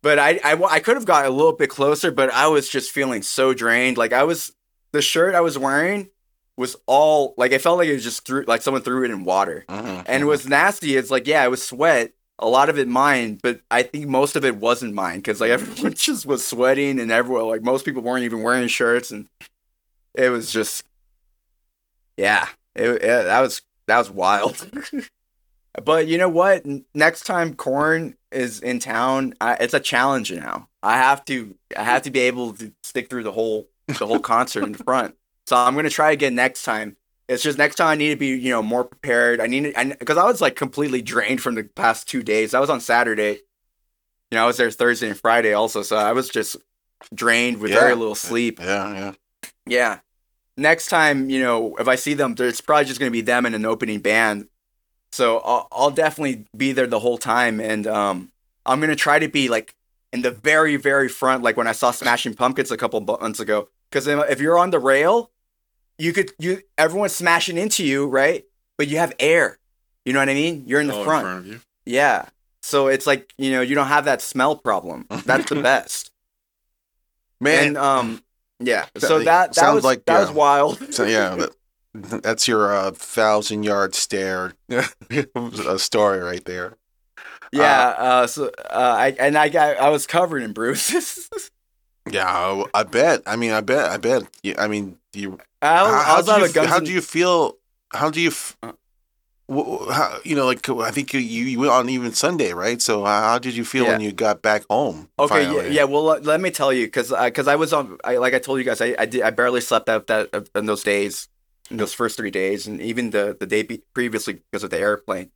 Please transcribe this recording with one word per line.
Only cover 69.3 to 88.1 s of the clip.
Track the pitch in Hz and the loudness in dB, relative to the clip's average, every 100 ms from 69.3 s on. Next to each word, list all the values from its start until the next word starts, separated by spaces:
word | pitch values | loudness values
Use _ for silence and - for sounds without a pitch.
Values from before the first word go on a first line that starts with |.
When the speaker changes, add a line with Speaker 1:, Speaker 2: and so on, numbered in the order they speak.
| 170 131 - _ _ _ _ - | 4 2 -4 _ _ _ _ -2
Speaker 1:
You | |
know | 135 | 0
what | 135 | 2
I | 139 | 0
mean? | 160 160 123 | -2 -4 -2
You're | 135 | -2
in | 147 | 0
the | |
Speaker 3:
Oh, | 104 | -2
in | 104 | 0
Speaker 1:
front. | 156 98 | 0 -2
Speaker 3:
front | 92 | -8
of | 92 | -12
you? | 113 _ _ - | -20 _ _ -4
Speaker 1:
Yeah. | 123 143 104 - _ _ _ | 2 4 2 -2 _ _ _
So | - 143 135 | -2 0 2
it's | 135 147 | 0 0
like, | 139 - - | -2 -2 -8
you | 135 | -4
know, | 131 | -2
you | 127 | 0
don't | 143 135 | 0 2
have | 147 147 | 2 2
that | 131 | -2
smell | - 131 135 147 | -2 0 0 0
problem. | 123 98 85 71 - 101 104 | -2 -2 -4 -14 -12 -10 0
That's | 131 - | 0 0
the | 147 | -2
Speaker 2:
<laughs> | |
Speaker 1:
best. | 127 131 - - - _ _ _ _ _ _ _ _ _ _ _ _ _ | 2 2 0 -12 -12 _ _ _ _ _ _ _ _ _ _ _ _ _
Speaker 2:
Man. | 135 151 147 | 2 4 2
Speaker 1:
And, | 147 | 2
um, | 139 135 117 113 _ _ _ _ | 2 2 0 -8 _ _ _ _
yeah. | 123 110 - | -2 -2 -2
Speaker 2:
That | - | -4
Speaker 1:
So | - 160 | 0 2
that, | 151 | 2
that | 170 185 - | 2 2 2
Speaker 2:
sounds | 147 147 | 4 4
Speaker 1:
was, | 131 | 2
Speaker 2:
like, | 127 - | 0 2
Speaker 1:
that | 165 | 2
was | 147 | 2
Speaker 2:
yeah. | 151 | 2
Speaker 1:
wild. | 143 143 147 - 277 | 4 4 2 -2 -8
Speaker 2:
So, | 294 107 | -4 0
yeah, | 110 95 92 | 2 0 -2
that, | - _ _ _ _ 107 98 113 | -6 _ _ _ _ -20 -10 -6
that's | - 113 - | -4 -2 0
your, | 110 104 | 2 2
uh, | 101 95 | 2 -2
thousand | 92 - - 107 107 104 107 | -6 -8 2 2 2 0 -4
yard | 104 101 98 - | -2 0 0 -2
stare | - 98 95 92 92 - _ | -4 -4 -4 -4 -6 -12 _
<laughs> | 123 120 - - 131 139 127 | -2 -2 -6 -6 -4 -4 -6
uh, | 120 110 101 95 | -8 -6 -4 -2
story | - 110 104 95 | 0 2 2 0
right | 87 90 - | -4 -8 -10
there. | 90 90 - _ _ _ - - - - | -10 -12 -14 _ _ _ -20 -20 -20 -8
Speaker 1:
Yeah. | 139 147 135 123 | 2 4 6 4
Speaker 2:
Uh, | - | 2
Speaker 1:
Uh, | 127 | 2